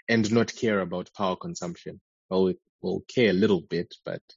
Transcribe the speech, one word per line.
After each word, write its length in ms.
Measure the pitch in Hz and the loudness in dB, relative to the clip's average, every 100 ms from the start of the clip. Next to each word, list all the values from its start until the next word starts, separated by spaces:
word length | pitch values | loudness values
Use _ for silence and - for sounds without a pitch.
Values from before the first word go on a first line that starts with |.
| - | 0
and 220 | 117 104 | 2 4
not 240 | 117 110 | 2 2
care 260 | - 117 101 | 0 0 0
about 340 | 90 90 92 - | 0 -4 -8 -4
power 200 | 95 92 | -2 -2
consumption." 640 | 87 85 87 85 - - _ _ - | -6 -8 -8 -10 -12 -16 _ _ -4
Well, 160 | 95 | 2
we, 120 | 92 90 _ _ | 2 0 _ _
we'll 200 | 92 92 - | -6 -6 -4
care 220 | - 113 | 2 2
a 40 | |
little 280 | 90 107 95 | 4 4 2
bit, 320 | 80 85 85 - | -2 -6 -6 -10
but, 160 | - 90 _ | -12 -12 _